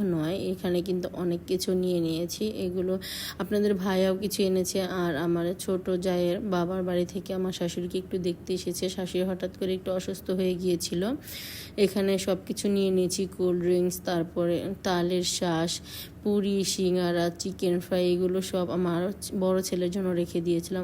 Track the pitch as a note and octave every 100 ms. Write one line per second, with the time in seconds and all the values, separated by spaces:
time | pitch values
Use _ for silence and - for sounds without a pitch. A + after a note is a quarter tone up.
0 | G3+ E3 D#3 F#3+ F#3 F#3 F#3 F3 F3+ F3+
1 | F3+ - F3 E3+ - F#3 F#3+ F#3 F3+ F3
2 | E3 D#3+ E3+ - G#3+ G#3+ F#3 F#3 F#3 F#3+
3 | F#3+ - - - G3 G#3 G#3 G3 F#3+ F#3+
4 | F#3+ F#3+ G3+ - G3 F#3 F3+ G3+ F3+ F#3
5 | F3 C#3+ E3+ E3+ E3+ F3+ - F#3 F#3+ F#3
6 | F#3 F3+ F3 F3+ G#3+ F3+ F3 F#3 F#3 F3+
7 | F3 F3+ E3+ F#3+ F#3 F3+ F3 F3 F3+ F#3
8 | F#3 F#3+ F3+ E3+ - F#3 F3+ F3 F#3 F#3
9 | F3+ F3+ F#3 F3+ F#3 - F#3+ F#3 F#3+ F#3
10 | F3+ F#3 - F#3 F#3 F3 F#3 E3+ - F3
11 | G3 D4 - - - - - - G3 G3+
12 | G3 F#3+ F#3 F#3 - G#3+ G#3 G3+ G3 F#3
13 | F3+ F3+ F#3 - F3+ F3 F3 F3+ F3+ F3
14 | - E3+ E3 F3+ E3+ E3+ - F#3+ G3 F3
15 | F3 F#3 F3 - F3+ E3 E3+ - - -
16 | - - G#3 G#3 G3 G3 F#3 - F#3 F3+
17 | F3 F3 E3+ E3+ G3 F3+ F#3 F3 F3 F#3
18 | F3+ F3 F#3 F#3 F#3 F#3+ F3 F3 F3 E3+
19 | F3+ G3 - G#3 F#3 F#3 F#3 F3+ F3+ F#3+
20 | F#3 F3 E3+ F3 E3+ E3+ E3+ F#3